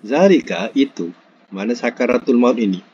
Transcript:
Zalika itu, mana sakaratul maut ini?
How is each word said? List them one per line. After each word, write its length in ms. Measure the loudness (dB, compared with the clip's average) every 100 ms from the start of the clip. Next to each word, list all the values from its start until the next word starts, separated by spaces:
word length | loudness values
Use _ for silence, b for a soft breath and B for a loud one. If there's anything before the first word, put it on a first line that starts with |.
Zalika 680 | -2 2 4 4 2 -8 -4 0
itu, 380 | 0 -2 -12 -12 _ _ _
mana 220 | -8 -6
sakaratul 640 | -4 -6 -4 -2 -2 0 2
maut 200 | 2 2
ini? 240 | -2 -4 -8